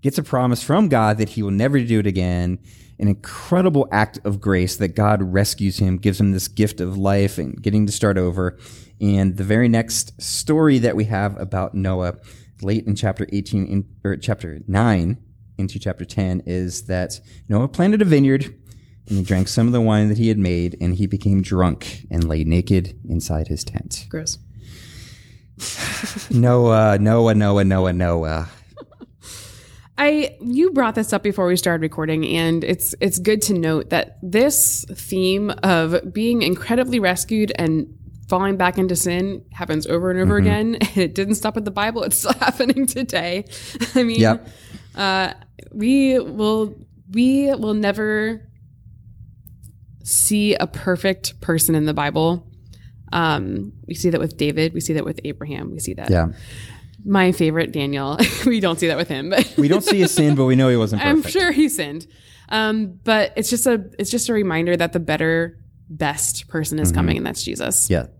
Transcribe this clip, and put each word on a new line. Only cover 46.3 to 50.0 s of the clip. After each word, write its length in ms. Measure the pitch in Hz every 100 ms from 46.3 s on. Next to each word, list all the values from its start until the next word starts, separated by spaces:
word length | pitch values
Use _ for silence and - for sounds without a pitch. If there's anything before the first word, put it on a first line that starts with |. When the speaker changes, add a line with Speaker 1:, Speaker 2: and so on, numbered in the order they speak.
| 214 214 220 214 - - - -
Speaker 2:
we 420 | 202 254 269 277
will 220 | 269 214 214
never 760 | 208 202 214 214 214 226 - - - - - - - - - - - - - - - -